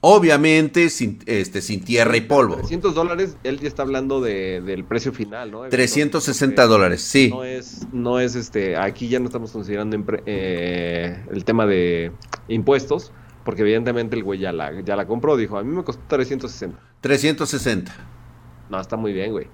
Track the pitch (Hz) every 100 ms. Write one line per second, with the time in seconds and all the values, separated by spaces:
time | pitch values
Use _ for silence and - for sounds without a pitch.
0 | 165 208 170 147 156 156 156 175 170 -
1 | 113 101 - 110 92 98 92 101 92 117
2 | 113 117 113 143 117 78 - 175 190 160
3 | 175 170 190 156 127 139 143 143 135 135
4 | 135 139 120 98 95 92 92 95 - 113
5 | 131 120 104 110 117 110 131 127 123 131
6 | 147 151 143 131 139 131 120 110 92 87
7 | - 139 131 127 127 127 123 - - 123
8 | 120 123 127 123 113 107 95 82 98 104
9 | 120 127 123 127 113 113 98 104 107 107
10 | 104 107 - 101 95 87 87 90 85 85
11 | 87 92 110 98 90 113 110 95 87 85
12 | 85 - - - - 113 117 139 135 151
13 | - - - - - 90 104 110 120 120
14 | 117 117 98 98 95 85 73 82 101 101
15 | 92 117 143 143 104 104 113 170 175 120
16 | - 160 208 135 120 - 92 82 _ _
17 | 131 139 147 151 151 139 135 104 90 -
18 | - - - - - - - 95 92 113
19 | 110 95 101 104 -